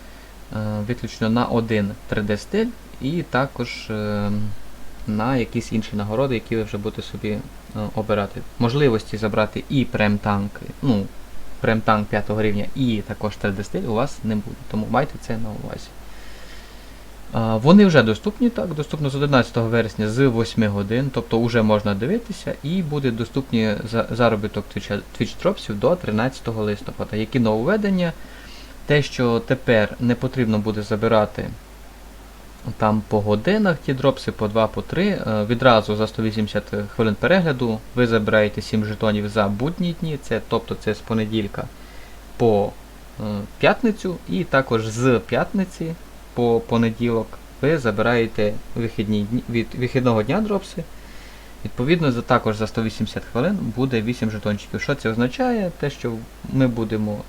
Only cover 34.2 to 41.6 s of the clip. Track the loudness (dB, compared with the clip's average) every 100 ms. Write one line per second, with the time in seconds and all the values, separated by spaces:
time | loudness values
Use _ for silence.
34.2 | -2 -2 0 2 2 0 -4 0 0 0
35.2 | 0 0 0 4 6 6 4 0 -2 0
36.2 | 0 0 0 -2 -4 -6 -4 0 2 2
37.2 | 4 4 4 2 0 -2 -2 2 4 4
38.2 | 4 4 4 0 -2 0 0 0 2 2
39.2 | 0 2 2 2 -2 -2 -4 -2 -4 -4
40.2 | -2 -4 0 -2 -2 -6 -4 -4 -2 0
41.2 | 0 0 -2 -4